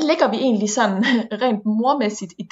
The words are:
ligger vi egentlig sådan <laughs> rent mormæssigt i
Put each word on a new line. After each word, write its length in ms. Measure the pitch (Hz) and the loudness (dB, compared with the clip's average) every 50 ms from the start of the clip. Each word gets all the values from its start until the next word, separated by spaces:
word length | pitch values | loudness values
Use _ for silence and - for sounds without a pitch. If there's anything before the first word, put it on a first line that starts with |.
| 311 294 | 2 0
ligger 180 | - 349 330 311 - | 2 2 2 0 2
vi 60 | 220 254 | 0 2
egentlig 240 | 262 220 196 214 202 - 254 | 2 2 2 0 -2 0 0
sådan 240 | 226 202 190 190 233 277 254 226 220 | 0 0 2 0 2 2 2 0 0
<laughs> 220 | - 214 208 247 | -2 -6 -2 0
rent 200 | 254 220 202 202 | 0 0 0 -2
mormæssigt 680 | 214 214 220 233 262 294 285 220 208 214 - 196 175 - - | -2 -2 0 2 0 2 2 0 -2 -4 -6 -10 -12 -12 -14
i 60 | 170 - | -10 -4